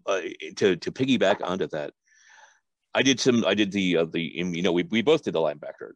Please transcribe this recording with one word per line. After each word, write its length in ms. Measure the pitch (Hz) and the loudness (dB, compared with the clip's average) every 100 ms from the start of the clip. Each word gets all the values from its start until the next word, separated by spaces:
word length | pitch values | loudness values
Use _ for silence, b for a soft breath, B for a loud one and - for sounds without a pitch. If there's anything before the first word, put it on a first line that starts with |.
| - | -4
uh, 140 | 95 85 - 80 95 | -4 -4 -10 -12 0
to, 200 | 107 87 | 2 2
to 160 | - | -2
piggyback 480 | - 131 117 95 104 | -4 0 2 4 2
onto 240 | 90 92 78 | -2 -4 -4
that, 240 | 78 73 - _ b b b b b b _ _ | -4 -8 -12 _ b b b b b b _ _
I 80 | 113 | 0
did 160 | 127 131 | 2 2
some, 260 | 135 120 | 4 4
I 100 | 92 | 4
did 180 | 104 104 | 2 0
the, 240 | 101 92 82 | 0 2 2
uh, 80 | |
the, 160 | 82 82 | 0 -2
you 420 | 82 76 90 85 | -6 -6 -6 -2
know, 100 | 90 | 0
we, 120 | 85 | 0
we 180 | 85 110 | 0 0
both 220 | 113 160 | 2 2
did 100 | 107 | 0
the 60 | 82 | -2
linebacker 520 | 78 73 67 - - | -2 -4 -10 -14 -16